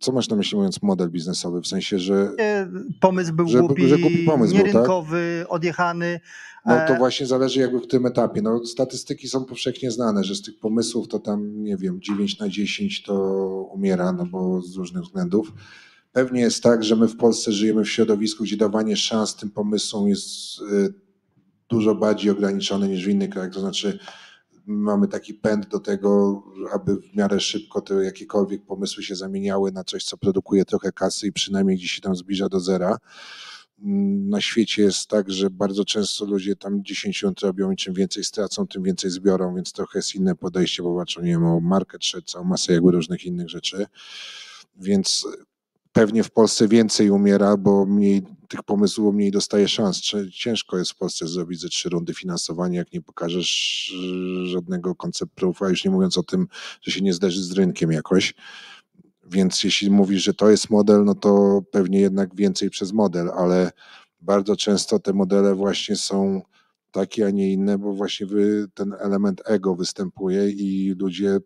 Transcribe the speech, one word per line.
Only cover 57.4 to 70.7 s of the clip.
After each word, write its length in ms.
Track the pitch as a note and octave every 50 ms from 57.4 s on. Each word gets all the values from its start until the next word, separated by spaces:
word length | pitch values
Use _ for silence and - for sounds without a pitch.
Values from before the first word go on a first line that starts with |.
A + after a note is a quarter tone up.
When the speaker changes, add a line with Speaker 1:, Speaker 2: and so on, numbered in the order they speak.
Speaker 1:
z 100 | F2+ F2
rynkiem 400 | F#2 G2 F#2+ F2 - - F2 D#2+
jakoś. 420 | D#2+ D#2 - - F#2 F#2+ - - - _ - - - - - - - - _ _ _ _ - _ _ _ _
Więc 380 | F2+ F2 F#2+ F#2+ F2+ - - -
jeśli 260 | F#2+ - - G2+ G2
mówisz, 320 | G2+ G2+ G2 F#2+ G2 F#2 -
że 100 | G2+ E2+
to 160 | - G2+ G#2+
jest 200 | G#2 - - -
model, 340 | G#2+ G#2 G#2 G#2 G#2 G#2 G2+
no 100 | G2+ F#2+
to 480 | - - G#2 G2+ G2+ G2+ G2 G2+ G2 F2+ _
pewnie 300 | - G2+ F#2 F2+ G2 G2
jednak 340 | G2 F#2+ F#2+ G2 G2 F2+ F#2
więcej 340 | F#2+ G2+ G2 F#2 - G2+ F#2+
przez 220 | - - G2+ F2+
model, 380 | G#2 A2 G#2 F#2+ E2+ F2 E2+ F2 -
ale 340 | F#2 F2+ F2+ F2+ F2+ F2+ E2+ - _ - - - - - _ _ _
bardzo 360 | E2 F#2+ G2+ G2+ G2 G#2 G2+
często 420 | - - G#2+ G2+ F2+ - - A2 G2
te 140 | - G2+
modele 420 | F#2+ G2+ F#2+ F2+ G2+ G2+ G2+ G2+ G2
właśnie 420 | F#2+ G2 G2 F#2 - - - G2+
są 460 | - - - G2 G2 G2 G2 F#2+ F#2+ - _ _ _ _ _ _ _ _ _
takie, 340 | - F#2+ G2 - - A2+ G#2
a 40 | G2
nie 220 | G2+ G2+ G2 F#2+
inne, 260 | F#2+ F#2+ G2 G2+ G2+ G2
bo 140 | G2+ G#2
właśnie 340 | G2 G2 G2+ - - - G#2
wy-, 400 | F#2 G#2 G#2 G2+ G#2 G#2 G#2 G#2 F#2+ -
ten 200 | - G2+ G2+ - -
element 440 | G#2+ G2 G2+ G2 G#2 G2+ F#2 - -
ego 300 | A2+ G#2+ F#2+ F#2 G2 F2+
występuje 760 | F2 F2+ - - - F#2+ E2+ - - F#2+ F#2 F#2 G2+ G2+ G2+
i 440 | G2+ G2+ G2+ G2